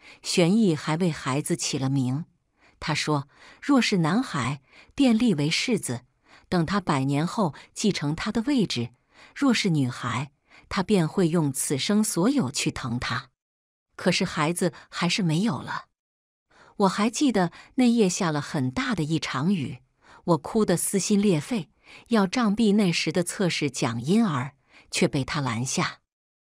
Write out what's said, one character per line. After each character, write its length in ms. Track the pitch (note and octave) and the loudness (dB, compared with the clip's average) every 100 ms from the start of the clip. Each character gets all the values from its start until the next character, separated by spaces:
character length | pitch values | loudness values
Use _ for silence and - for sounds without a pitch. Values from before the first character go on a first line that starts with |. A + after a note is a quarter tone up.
| - - | -20 -14
玄 340 | - - E3+ A3 | -2 2 4 4
逸 160 | G#3 | 4
还 220 | D3 - D#3+ | 2 -2 0
为 160 | F3+ | 0
孩 300 | D3 C3+ C#3 | -2 -2 -4
子 160 | D3 E3+ | -2 -4
起 200 | - C#3+ | -4 -2
了 120 | C3+ | 0
名。 340 | C#3 B2 C#3 - _ _ _ _ _ | 0 0 -2 -6 _ _ _ _ _
他 160 | - C#3+ | -6 -4
说， 320 | - D3 - _ - - | -2 -2 -4 _ -20 -8
若 200 | - C4+ | 2 2
是 160 | - F#3+ | 4 2
男 260 | D#3 G#3 | 2 2
孩， 380 | C4 D3 A#2 C#3+ _ - - | 0 -4 -4 -6 _ -20 -8
便 240 | - C4 A3 | 0 2 4
立 160 | A#3+ | 2
为 160 | D3 D3 | 2 0
世 280 | - - G3 | -2 -2 -2
子， 280 | - A#2+ - _ _ - _ | -4 -8 -10 _ _ -20 _
等 180 | F3+ D3+ | 0 0
他 140 | G3+ | 0
百 240 | F#3 C#3 | 0 0
年 240 | C3+ C#3+ F3 | 0 0 -2
后 260 | - F3 - - | -2 -4 -4 -14
继 180 | - G#3 | -4 -2
承 240 | D#3+ D3 D#3+ | 0 -2 -4
他 160 | G#3+ | -4
的 120 | A#3 | -2
位 220 | A3+ C4+ F3 | 0 0 0
置； 280 | A#2+ A#2 _ _ _ - - | -2 -6 _ _ _ -20 -2
若 180 | C#4 | 0
是 180 | A3 G3+ | 2 2
女 180 | D3+ B2 | 2 0
孩， 420 | - B2 B2 C#3+ _ _ - - | -4 -6 -6 -8 _ _ -20 -8
他 120 | - | -4
便 240 | F3+ G3+ D#3 | 2 2 2
会 220 | - E3+ | 2 2
用 240 | F3 C#3+ | 2 0
此 260 | C3 - C3+ | -2 -4 -2
生 240 | - G#3 | 0 0
所 280 | G#3+ E3+ G#3 | 0 0 2
有 200 | C#4+ B2+ | 2 -2
去 220 | - D#3 | -2 -4
疼 260 | - B2 A#2+ | -4 -6 -6
她。 320 | - A#2+ - _ _ _ _ _ _ - | -4 -6 -8 _ _ _ _ _ _ -4
可 120 | F3+ | 0
是 140 | F3 | 0
孩 300 | F#3 - D3+ | -2 -2 -2
子 180 | F3 F3 - - | 0 -2 -4 -12
还 200 | - F3 | -4 -2
是 120 | - | 0
没 200 | E3+ D#3 | 0 2
有 200 | A3 B2+ | 0 -4
了。 260 | A2 - - _ _ _ _ _ _ _ - - | -6 -10 -12 _ _ _ _ _ _ _ -12 0
我 100 | F#3+ | 2
还 220 | G#3+ A3 | 2 -2
记 200 | - D4 | 2 2
得 220 | G#3 E3+ - - | 2 0 -4 -6
那 180 | - B3 | 2 4
夜 160 | A#3 F#3 | 4 2
下 240 | - F3 | 2 -2
了 80 | D3 | -2
很 320 | - D#3 B2+ | -4 -2 -2
大 240 | B2+ C4+ F3+ | -2 -4 -2
的 80 | |
一 160 | D3+ D#3+ | 0 -2
场 340 | - C3 E3 | -2 -2 0
雨， 280 | F#3+ A#2 A#2+ _ _ _ - | 0 -2 -10 _ _ _ -8
我 140 | - D3+ | -2 -2
哭 260 | - A3+ | 0 0
得 140 | G#3 E3+ | 2 0
撕 200 | - G3 | 0 -2
心 240 | - G3+ | 2 2
裂 200 | G3+ D3+ | 4 0
肺， 300 | - A#3 - _ - - - | -2 -6 -8 _ -20 -20 0
要 180 | A3+ F#3+ | 2 2
杖 260 | B3+ A3 | 2 0
毙 220 | G#3 A3 G#3 | 4 4 4
那 160 | F#3+ | 4
时 200 | E3 E3 | 2 0
的 120 | F3 | -2
侧 260 | E3+ - F3 | -2 -2 -2
室 220 | - C#3+ | 0 -4
蒋 300 | - B2+ A#2 | -2 -2 -2
婴 260 | C3 G#3+ A3 | 0 2 2
儿， 280 | C#3 C#3 - _ - _ | 0 -6 -12 _ -20 _
却 160 | - F3 | -2 0
被 160 | C#3+ | 0
他 160 | C3 D3+ | -2 -4
拦 260 | C3 A2 B2+ | -2 -2 -4
下。 360 | - C#3+ - _ _ _ _ | -4 -4 -8 _ _ _ _